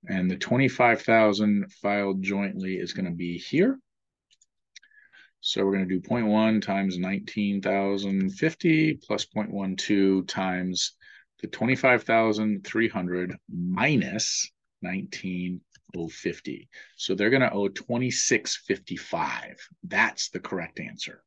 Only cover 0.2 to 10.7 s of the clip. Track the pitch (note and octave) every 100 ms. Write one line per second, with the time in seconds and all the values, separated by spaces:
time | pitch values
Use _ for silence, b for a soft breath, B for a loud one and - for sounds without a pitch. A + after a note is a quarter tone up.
0.2 | F#2 F#2 - B2 C3+ - B2 - - A2+
1.2 | G#2+ G2+ G#2+ G2+ F#2+ _ G2+ G#2 G2 G2
2.2 | F#2+ G2 G2 F#2 F#2+ F#2 F2+ - F#2 E2+
3.2 | F2 F2 - C#3+ A3 C4+ _ _ _ _
4.2 | _ _ _ _ _ - b b b b
5.2 | b _ - G2 G2 G2 F#2 F#2 - A#2+
6.2 | A2 G#2+ A2 A2 G2+ G2 G2 F2+ F#2 G2
7.2 | G#2 - G2+ G2 F#2+ G2 G2 G2+ G2 G2
8.2 | F#2+ G2 D#3 - E3+ D#3+ D#3 C#3 - G#2
9.2 | - G#2+ G#2 G2 F#2+ F#2+ - G#2 G2 F#2+
10.2 | F2+ - F#2+ F2+ F#2